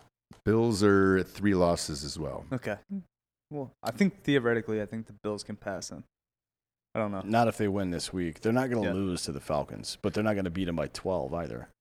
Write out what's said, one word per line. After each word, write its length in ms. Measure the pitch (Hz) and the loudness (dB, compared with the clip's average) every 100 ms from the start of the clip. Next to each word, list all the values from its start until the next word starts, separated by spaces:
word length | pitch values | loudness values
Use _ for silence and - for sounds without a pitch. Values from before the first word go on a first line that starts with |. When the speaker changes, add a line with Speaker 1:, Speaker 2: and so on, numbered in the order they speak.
| _ _ _ - - | _ _ _ -4 2
Speaker 1:
Bills 360 | 110 117 101 | 4 4 4
are 400 | 104 98 95 95 | 6 8 6 4
three 300 | 87 - 101 | 2 0 2
losses 500 | 92 87 85 - 71 | 6 6 4 -2 -6
as 140 | 71 80 | -8 -8
well. 280 | 73 64 - | -8 -8 -8
Speaker 2:
Okay. 240 | 127 110 101 - 196 175 _ _ _ _ | -8 -6 -10 -8 -12 -12 _ _ _ _
Well, 200 | 147 127 - | -10 -10 -10
I 80 | - | -8
think 320 | - 196 - | 0 0 2
theoretically, 580 | - 139 120 117 110 107 | 2 2 4 2 0 -4
I 60 | 104 | -4
think 200 | 113 113 | -8 -12
the 80 | 104 | -8
Bills 220 | 107 104 | -6 -6
can 120 | - 104 | -8 -10
pass 320 | 104 92 - | -8 -8 -10
them. 160 | 80 - _ _ _ _ _ _ _ _ | -14 -16 _ _ _ _ _ _ _ _
I 60 | 113 | -4
don't 120 | 107 | -4
know. 100 | 98 | -4
Speaker 3:
Not 220 | 98 113 117 | 0 4 4
if 100 | 101 | 2
they 100 | 104 | 0
win 220 | 101 92 | 0 -2
this 220 | 85 - | -4 -4
week. 280 | 92 87 78 | -4 -4 -2
They're 120 | 110 | 0
not 180 | 120 131 | 2 2
gonna 160 | 117 101 | 0 0
Speaker 2:
Yeah. 60 | |
Speaker 3:
lose 280 | 95 98 85 | -2 -2 -4
to 80 | - | -6
the 80 | 69 | -8
Falcons, 580 | - 76 71 53 - - | -2 -2 -2 -8 -10 -6
but 140 | 104 | -4
they're 100 | 104 | 0
not 100 | 107 101 | 0 0
gonna 120 | 95 | -2
beat 160 | 85 90 | -2 -2
'em 80 | 82 | -2
by 100 | 73 | -4
twelve 480 | - 95 90 67 | -6 -4 -2 -2
either. 340 | 82 76 58 - _ | -6 -6 -10 -14 _